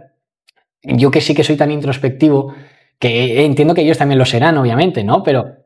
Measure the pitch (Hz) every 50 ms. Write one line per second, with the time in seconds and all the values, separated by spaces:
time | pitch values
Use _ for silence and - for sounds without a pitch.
0 | - _ _ _ _ _ _ _ _ _ _ _ _ _ _ _ - 139 135 120
1 | 131 139 127 156 143 - 151 147 156 - 151 143 151 147 151 147 143 139 131 -
2 | - 135 127 - 160 156 143 135 139 139 - - - - _ _ _ _ _ _
3 | - 120 113 120 127 127 117 127 147 151 135 123 147 156 175 180 156 151 160 -
4 | 147 139 139 131 127 - - 117 131 165 165 147 131 120 117 127 165 185 170 127
5 | 101 101 127 190 196 160 139 127 113 - - - _